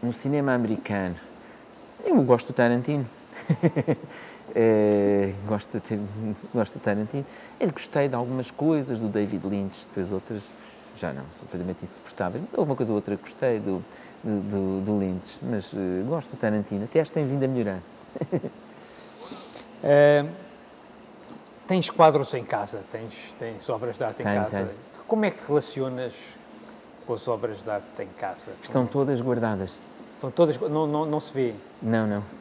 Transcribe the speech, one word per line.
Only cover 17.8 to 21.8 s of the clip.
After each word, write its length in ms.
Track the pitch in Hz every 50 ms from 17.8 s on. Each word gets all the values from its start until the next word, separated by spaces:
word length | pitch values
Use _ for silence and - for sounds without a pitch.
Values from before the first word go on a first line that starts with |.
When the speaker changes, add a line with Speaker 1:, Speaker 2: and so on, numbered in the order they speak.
| 85 - - - - - - -
Speaker 1:
<laughs> 320 | - - - 135 - - - - - - - - - - - - - - - - - - - - - - - - - - - - -
Speaker 2:
Eh, 420 | - 143 143 147 147 147 147 143 156 170 190 - - - - - - - - - - - - - - - - - - - - - - - - - -
tens 220 | 185 185